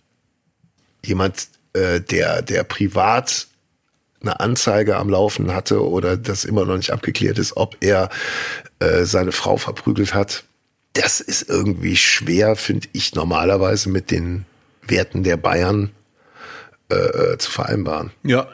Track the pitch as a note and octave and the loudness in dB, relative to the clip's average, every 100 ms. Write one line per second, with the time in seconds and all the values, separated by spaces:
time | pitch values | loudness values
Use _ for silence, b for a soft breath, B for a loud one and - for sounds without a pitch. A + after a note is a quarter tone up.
0 | _ _ _ _ _ _ _ _ _ _ | _ _ _ _ _ _ _ _ _ _
1 | - F#2+ F#2+ - - _ _ F#2 F#2 F2 | -4 0 0 -2 -12 _ _ 0 2 0
2 | - F2 E2 E2 E2 G2 F2+ - G2 G2 | 0 0 0 0 -2 -2 -2 -2 0 2
3 | G2 A#2+ B2 - - _ _ _ _ _ | 2 2 0 -6 -8 _ _ _ _ _
4 | _ _ G#2+ - G#2+ B2 - G#2 G#2 F#2+ | _ _ -6 -2 -2 0 2 2 2 0
5 | G2 F#2+ G#2 - F#2+ F2+ - G#2 F#2+ F2+ | 2 2 2 0 -2 -2 0 0 2 0
6 | F#2 F#2+ A2+ G2 - G#2+ F#2 F#2 - - | 0 -2 -2 -4 -2 0 0 -2 -2 -4
7 | - - G#2+ G#2 F#2+ - - - F#2+ G2 | -4 0 0 0 -2 -2 -4 0 2 2
8 | F#2 B B B B B B _ F2 E2 | 0 B B B B B B _ 2 2
9 | F2 G2 F#2 - F#2+ G2 - - - G#2 | 2 0 0 -2 0 0 -2 -4 -2 0
10 | G2+ G2+ G2+ - - _ _ _ _ - | 0 0 -2 -6 -12 _ _ _ _ -2
11 | - - - - - F2+ G2 F2 F2 F2+ | 0 -2 -2 -6 -2 0 0 0 0 2
12 | - - - F2 G#2+ A2 - G#2 - - | 2 2 2 4 4 2 0 -2 -4 -6
13 | - - E2 D#2+ E2+ G2 F#2+ G#2 G2 F#2 | -4 -2 0 2 2 4 2 2 0 -2
14 | - F2 F2 F2+ - _ _ _ - F#2 | 0 -2 -2 -6 -8 _ _ _ -2 0
15 | F#2 F#2+ F#2 E2 F2+ F2 F#2 G#2 G2+ - | 0 0 0 2 2 2 2 2 -2 -8
16 | _ B B B B B B B _ F#2+ | _ B B B B B B B _ 2
17 | - - - - - - - G#2+ E2 D#2 | 2 2 0 0 -4 -4 -2 -2 -2 -4
18 | - - C#3+ B2 - | -6 -6 2 2 2